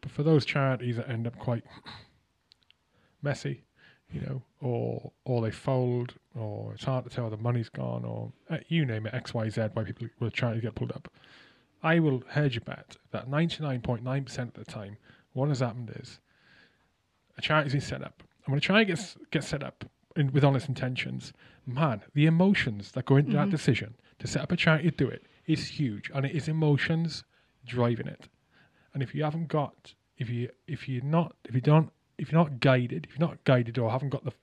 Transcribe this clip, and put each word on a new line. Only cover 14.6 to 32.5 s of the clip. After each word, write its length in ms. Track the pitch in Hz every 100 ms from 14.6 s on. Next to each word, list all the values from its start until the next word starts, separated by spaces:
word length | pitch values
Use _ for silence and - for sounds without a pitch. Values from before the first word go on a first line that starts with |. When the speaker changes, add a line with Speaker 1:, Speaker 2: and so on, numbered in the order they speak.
Speaker 1:
the 60 | -
time, 260 | - 98 104 _ - _
what 160 | 131 143
has 100 | 131
happened 320 | 123 113 117 -
is 200 | 120 - _ _ _ _ _ _ _ _ _ _ _ -
a 40 |
charity's 320 | - 156 139
been 80 | 139
set 240 | - -
up. 180 | - _ - _ -
I'm 60 |
gonna 80 | 139
try 180 | - 202
and 60 | 214
get 120 | 165
s-, 160 | 208 - -
get 100 | 156
set 220 | 131 147
up 200 | 131 _ - _ _
in, 160 | - 139
with 120 | 135
honest 240 | 139 135 -
intentions. 640 | 123 127 127 127 127 - - - - -
Man, 360 | 123 156 107 -
the 120 | 147 156
emotions 680 | 165 190 208 135 101 101
that 120 | - -
go 100 | 135
into 160 | 147
that 60 | -
Speaker 2:
Mm-hmm. 80 | 202
Speaker 1:
decision 440 | 170 - 117 104 - _ _
to 80 | 117
set 140 | -
up 100 | -
a 40 | 175
charity 340 | - 156 170
to 40 | -
do 120 | 135
it 180 | 78 _ _ -
is 200 | 156 -
huge, 420 | - 139 104 -
and 100 | 139
it 120 | 135 156
is 100 | 156
emotions 800 | 156 156 139 - 160 165 - - _ _ _ 120
driving 400 | 120 120 117 -
it. 220 | - - _ _ _ _ _ _
And 80 | 139
if 100 | 135
you 120 | 143
haven't 240 | 151 160 165
got, 460 | 156 139 _ - _ _ _
if 120 | 113
you, 200 | 120 120 - -
if 200 | 147 -
you're 140 | 127
not, 320 | 139 160 165 - -
if 80 |
you 60 | 123
don't, 300 | 135 151 156 _ _ -
if 140 | 156
you're 100 | 156
not 200 | 165